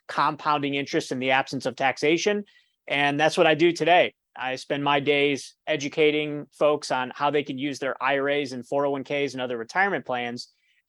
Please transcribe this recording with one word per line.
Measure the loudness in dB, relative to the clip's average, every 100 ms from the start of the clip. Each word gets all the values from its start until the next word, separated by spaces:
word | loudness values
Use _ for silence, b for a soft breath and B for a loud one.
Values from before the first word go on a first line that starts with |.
| -8
compounding | 0 0 0 -2 0 0
interest | -4 -2 -2 -2
in | -2
the | 2
absence | 2 0 -4 -6
of | -2
taxation. | -2 0 0 2 2 0 -4 b b b -6
And | 0 0 2
that's | 2 4
what | 4
I |
do | 4 4
today. | 4 4 6 4 -2 _
I | -10 -8 -8
spend | -6 -2
my | 2 2
days | 2 2 2 0 -6 -12 -6
educating | -4 -2 2 2 2 -2 -6 -12
folks | 0 2 2 -2
on | -4 -4
how | -2 0
they | 0
can | -2 -4
use | -6 -4
their | -6 -2
I | 0 0
R | 0
As | 0 -2
and | -8 -4
four | -2 0
oh |
one | -2
Ks | -4 -2 -2
and | -4
other | -6 -6
retirement | -4 0 0 0 -4
plans | -4 -4 -8 -14 _ _ _